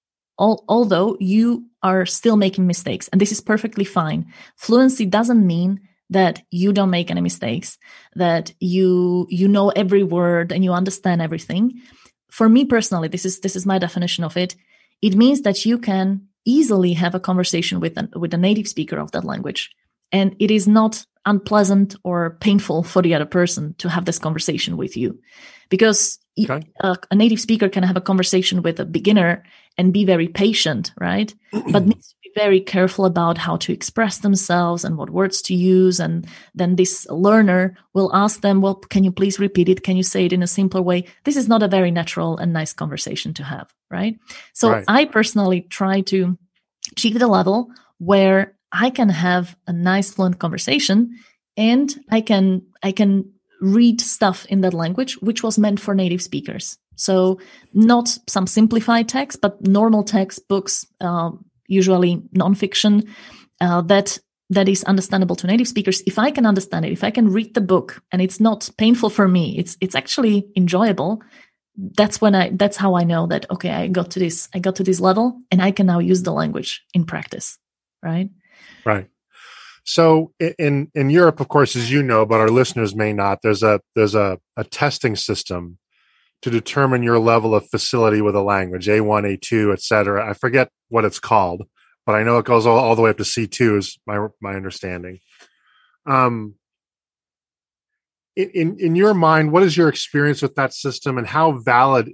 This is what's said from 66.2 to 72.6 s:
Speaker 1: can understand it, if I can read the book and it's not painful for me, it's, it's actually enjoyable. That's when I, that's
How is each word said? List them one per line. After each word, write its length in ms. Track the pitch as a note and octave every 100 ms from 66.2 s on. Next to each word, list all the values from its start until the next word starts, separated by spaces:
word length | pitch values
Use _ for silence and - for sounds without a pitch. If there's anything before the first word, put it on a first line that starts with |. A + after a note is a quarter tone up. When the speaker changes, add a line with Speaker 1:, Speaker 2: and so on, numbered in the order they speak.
| C#4
Speaker 1:
can 160 | D4
understand 400 | A3 F#3+ F#3+ E3
it, 60 | D#3+
if 120 | E3+
I 60 | G3+
can 240 | A#3+ G#3+
read 220 | G3+ A3
the 60 | A#3+
book 420 | F#3 F#3 - - _
and 100 | F3+
it's 180 | F#3 -
not 300 | A3 G#3+ - -
painful 320 | A3 A#3 A3+
for 180 | - F#3+
me, 300 | F3+ D#3+ -
it's, 200 | F3 -
it's 140 | F#3
actually 520 | C3+ - - A3+ G3+ G3+
enjoyable. 680 | F#3 F3 F3+ A3+ F3+ E3 A3 - _ _ _ _
That's 460 | G#3 F#3+ - G#3 -
when 140 | G#3+
I, 160 | F#3+ F3
that's 240 | F#3